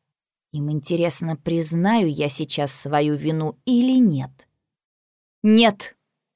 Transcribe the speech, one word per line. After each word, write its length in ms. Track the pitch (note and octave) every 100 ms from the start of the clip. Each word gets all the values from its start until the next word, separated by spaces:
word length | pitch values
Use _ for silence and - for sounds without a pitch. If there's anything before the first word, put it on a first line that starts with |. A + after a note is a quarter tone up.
| _ _ _ _ _
Им 180 | D3+ D3
интересно, 680 | D3+ C#3 E3+ E3+ - E3 D#3+
признаю 720 | - E3 D#3 E3 F#3+ A#3 E3+
я 200 | D3 C#3+
сейчас 440 | - D3+ - C#3+
свою 420 | - C#3+ D3 D3+
вину 440 | D3 D3+ D#3+ D#3 -
или 340 | - A#3+ B3+ B3+
нет. 480 | A3+ C#3 C3 _ _ _ _ _ _ _ _ _ _ _ G#3+
«Нет!» — 480 | A3 A#3 G3+ - _ _ _ _